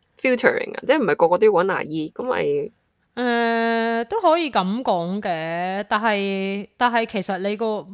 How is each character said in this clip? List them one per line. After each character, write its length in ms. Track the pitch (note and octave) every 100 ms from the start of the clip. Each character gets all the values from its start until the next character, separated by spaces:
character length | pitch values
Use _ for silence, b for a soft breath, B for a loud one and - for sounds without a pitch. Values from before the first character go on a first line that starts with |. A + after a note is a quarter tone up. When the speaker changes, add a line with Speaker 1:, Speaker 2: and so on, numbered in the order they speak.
| _ _
Speaker 1:
Filtering 560 | - A#3+ - - -
啊， 60 | - F#3
即 60 |
係 40 | D4+
唔 60 |
係 120 | G3+ D3
個 120 | E3+
個 100 | F3+
都 80 | A3
要 60 |
搵 160 | F#3 F#3+
牙 140 | E3
醫， 300 | D3 D#3+ D#3
咁 80 | -
咪 460 | B3+ - D3+ C#3+ D3 _ _ _ _
Speaker 2:
誒， 880 | - B3 A#3 A#3 A#3 A3+ A3+ A3+ A3+ A#3
都 140 | A4
可 160 | F#4 E4
以 120 | D#4
咁 320 | A3 F#3 A3+
講 380 | B3 F#3 E3+ G3+
嘅， 640 | G3+ D#3+ E3 E3+ F#3 F#3+ G#3
但 120 | G#3+
係， 680 | A3+ G#3 G3 G3 F#3+ G3+ G3+ -
但 140 | B3
係 160 | A#3 A3+
其 160 | A3
實 160 | F#3 F#3+
你 180 | G3 G#3+
個， 300 | A3+ G#3 E3+